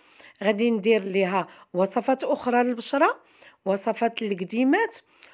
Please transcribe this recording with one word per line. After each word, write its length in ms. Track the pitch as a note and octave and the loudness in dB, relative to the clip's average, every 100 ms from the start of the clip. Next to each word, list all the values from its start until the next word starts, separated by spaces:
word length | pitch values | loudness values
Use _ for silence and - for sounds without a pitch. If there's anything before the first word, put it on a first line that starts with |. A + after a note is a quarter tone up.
| _ - - _ | _ -20 -20 _
غادي 280 | G3+ G#3 A#3 | -2 2 0
ندير 340 | A3 G#3+ G#3+ | 2 2 2
ليها 440 | F#3+ F#3+ F#3 F#3+ E3 - - | 2 0 0 0 -4 -12 -8
وصفات 500 | F3 F#3+ B3 C4+ C4 | -2 0 0 -2 -2
اخرى 380 | - D4 B3 A#3+ | -2 -2 2 2
للبشره، 580 | B3 A#3 - C#4 F4+ - _ _ - _ | 2 -2 -4 2 2 0 _ _ -20 _
وصفات 580 | G3 G3+ A3+ G#3+ A#3 A3+ | -4 -2 -2 -2 -2 -2
القديمات، 720 | A3 F3+ F#3 A3+ C4 F#4 A4+ - _ _ - | -6 -4 -4 0 2 2 0 -4 _ _ -20